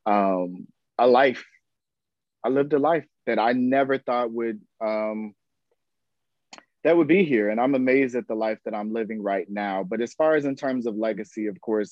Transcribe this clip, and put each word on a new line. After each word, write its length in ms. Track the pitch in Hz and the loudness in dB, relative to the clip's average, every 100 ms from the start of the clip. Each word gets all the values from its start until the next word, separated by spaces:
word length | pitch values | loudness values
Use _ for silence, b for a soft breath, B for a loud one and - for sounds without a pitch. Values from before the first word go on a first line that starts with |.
| 107 | 0
um, 640 | 101 98 92 90 92 - _ _ - | 2 2 0 -4 -10 -18 _ _ 2
a 80 | 123 | 4
life. 360 | 123 139 120 - _ _ _ _ _ _ _ _ _ | 6 4 0 -12 _ _ _ _ _ _ _ _ _
I 60 | 120 | -2
lived 240 | 135 143 | 0 2
a 60 | 147 | 2
life 260 | 147 165 - _ - | 2 0 -2 _ -4
that 140 | 107 | 0
I 140 | 113 | 2
never 440 | 127 127 135 135 135 | 2 2 2 2 -2
thought 340 | - 120 117 | -2 -2 -2
would, 300 | 117 117 107 _ - | -4 -6 -6 _ -8
um, 540 | 110 107 107 110 107 _ _ _ _ _ _ _ _ _ _ _ _ - _ _ | -4 -2 -4 -6 -10 _ _ _ _ _ _ _ _ _ _ _ _ -20 _ _
that 120 | 151 170 | 2 4
would 120 | 147 | 4
be 160 | 185 170 | 4 4
here. 240 | 117 104 | 2 0
And 100 | 110 | 0
I'm 160 | 131 135 | 0 0
amazed 400 | 131 135 135 123 | 2 2 2 -2
at 120 | 101 | -4
the 80 | 110 | -4
life 240 | 110 110 113 | -4 -4 -8
that 100 | 107 | -6
I'm 180 | 107 | -6
living 280 | 113 107 110 | -6 -6 -6
right 280 | 101 98 90 | -4 -4 -4
now. 340 | 101 101 95 | -6 -4 -4
But 160 | 92 110 | -4 -4
as 140 | 117 | -6
far 220 | - 156 156 | 0 2 2
as 100 | 139 | 0
in 100 | 139 | -4
terms 300 | 135 127 117 | -4 -4 -4
of 100 | 104 | -4
legacy, 520 | 110 104 104 113 107 | -4 -4 -8 -6 -8
of 120 | 92 | -6
course, 320 | - 110 101 | -4 -2 -2